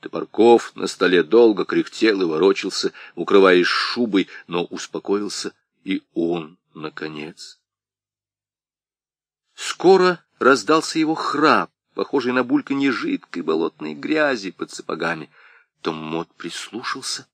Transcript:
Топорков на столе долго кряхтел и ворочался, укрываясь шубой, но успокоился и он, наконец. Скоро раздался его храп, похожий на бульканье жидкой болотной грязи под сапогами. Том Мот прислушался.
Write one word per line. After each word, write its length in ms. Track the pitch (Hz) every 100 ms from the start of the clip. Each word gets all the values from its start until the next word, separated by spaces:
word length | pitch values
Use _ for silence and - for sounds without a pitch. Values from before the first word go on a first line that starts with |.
Топорков 760 | - 82 76 - 113 117 - -
на 100 | 92
столе 360 | - 92 90
долго 420 | 78 113 117 98
кряхтел 560 | 82 113 80 - 113 101
и 60 | 90
ворочался, 680 | 78 95 98 95 - 98 - -
укрываясь 520 | - 85 98 95 90 85
шубой, 640 | - - - 120 98 87 - -
но 180 | 87
успокоился 880 | 85 90 - 82 - 101 104 - - _ _ _
и 200 | 92 95 _
он, 460 | - 85 85 78 85 _
наконец. 840 | 80 78 78 78 76 76 - - - _ _ _ _ _ _ _ _ _ _ _ _ _ _ _ _ _ _ _
Скоро 680 | _ - - 175 190 180 175 _ _
раздался 600 | 117 135 - 156 156 160
его 160 | 156
храп, 560 | 156 - 139 151 113 85 _ _
похожий 380 | - - 139 120
на 120 | 127
бульканье 480 | 123 143 127 139 139
жидкой 500 | 113 156 92 _ 87
болотной 520 | 78 80 82 _ 76
грязи 560 | 76 139 156 147 127 98
под 200 | - 82
сапогами. 600 | - - 80 85 82 73 _ _ _ _ _
Том 160 | - 80
Мот 320 | 78 80 85
прислушался. 920 | _ 85 - - 104 - 135 127 - 135